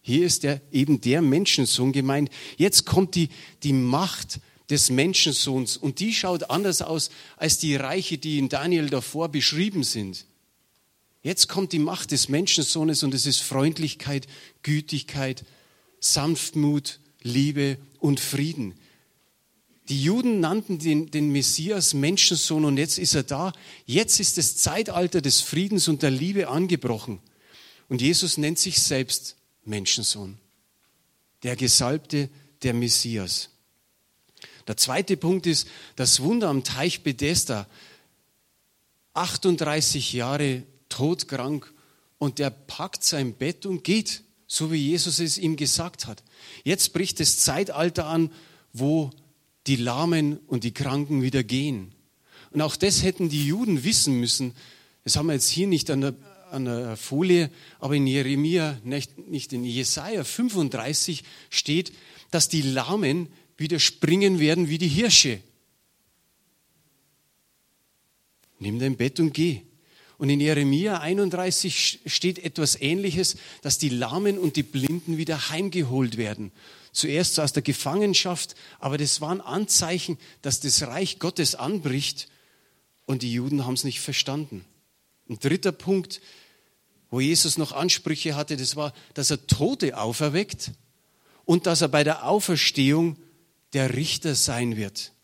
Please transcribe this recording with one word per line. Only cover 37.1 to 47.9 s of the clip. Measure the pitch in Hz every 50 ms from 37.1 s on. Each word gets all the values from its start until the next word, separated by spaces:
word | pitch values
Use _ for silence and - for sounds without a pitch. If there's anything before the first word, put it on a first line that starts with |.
| 135 117 143 143 175 170 - - 123 107 101 - - - - - - - _ _ _ _ _ _ _ _ _ _ _ _ _ _ _ _ _ _ _ _ _ _ _
Achtunddreißig | 156 175 175 - - - 190 175 147 160 151 147 156 151 - - 151 123 - -
Jahre | 123 117 123 139 147 147 139 131 127 135 - _ _ _ _
todkrank | - - 127 151 180 - - - 139 131 123 135 151 143 - - - _ _ _ _ _ _ _ _ _
und | 147 143 123 -
der | 143 139
packt | 117 - - - - - 156 190 - - -
sein | - - 151 139 123 110
Bett | - 131 147 175 - -
und | 196 185 170 -
geht, | - 190 226 214 - - - - _ _ _ _
so | _ - - 156 156
wie | 165
Jesus | 156 143 139 165 170 147 170 151 160
es | 170 160 -
ihm | - 190 156 160
gesagt | 143 147 139 - - 170 175 - - -
hat. | - 107 - _ _ _ - - - - - -
Jetzt | 143 180 185 - - -
bricht | 165 190 185 - -
das | 160 - - -
Zeitalter | - - 135 151 196 190 156 143 160 175